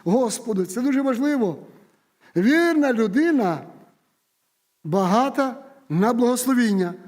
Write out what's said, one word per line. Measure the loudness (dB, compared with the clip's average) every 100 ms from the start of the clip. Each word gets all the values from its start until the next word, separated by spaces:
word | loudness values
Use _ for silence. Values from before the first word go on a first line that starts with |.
Господу, | 0 0 0 -2 -6 -4 -4
це | -4
дуже | -2 0
важливо. | 0 0 0 0 -2 -4 -12 -20 _ _ _ _ _ 0
Вірна | 2 4 2 2 2
людина | 2 0 0 2 2 0 -2 -8 -20 -20 _ _ _ _ _ _ _ _ _
багата | -4 0 2 2 0 0 -2 -4 -16 -20 -6
на | 0 2
благословіння. | 2 0 0 0 0 2 0 -2 -6